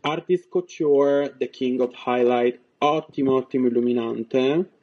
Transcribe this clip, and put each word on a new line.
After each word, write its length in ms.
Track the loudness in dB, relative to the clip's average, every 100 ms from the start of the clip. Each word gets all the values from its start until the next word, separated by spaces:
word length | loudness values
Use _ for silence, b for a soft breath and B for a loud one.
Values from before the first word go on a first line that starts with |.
Artist 460 | -4 -4 -2 -2 _
Couture, 840 | -6 -6 -4 2 4 4 2 -2 -6
The 100 | -8
King 300 | -4 -4 -2
of 120 | -4 -4 -4
Highlight, 540 | 0 2 2 0 -2 _ _
ottimo, 560 | 0 0 -4 -4 0
ottimo 320 | 0 0 -2 0
illuminante. 1040 | 0 0 -2 -4 -6 -2 0 0 0 -4 _